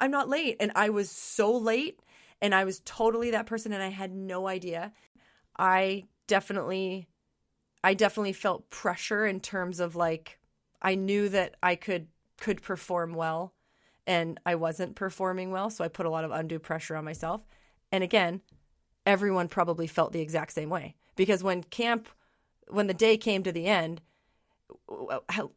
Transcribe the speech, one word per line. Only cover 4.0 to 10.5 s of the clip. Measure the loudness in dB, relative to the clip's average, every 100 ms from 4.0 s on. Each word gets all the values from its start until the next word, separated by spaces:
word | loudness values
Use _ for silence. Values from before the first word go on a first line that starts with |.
| -8
no | -8 -6 -4 -4
idea. | -4 -6 -6 -8 -12 _ _ _ _ _ 0
I | 4 4 4 0 -6 _ 2
definitely, | 2 2 -2 -2 -2 -2 -6 -10 _ _ _ _ _ _ _
I | 2
definitely | 6 4 4 -2
felt | -2 -2 -2 -6
pressure | -4 -4 -2 -2 0
in | 0 -2
terms | -6 -4 -4 -2
of, | -4 0
like, | 0 0 -6 -20 _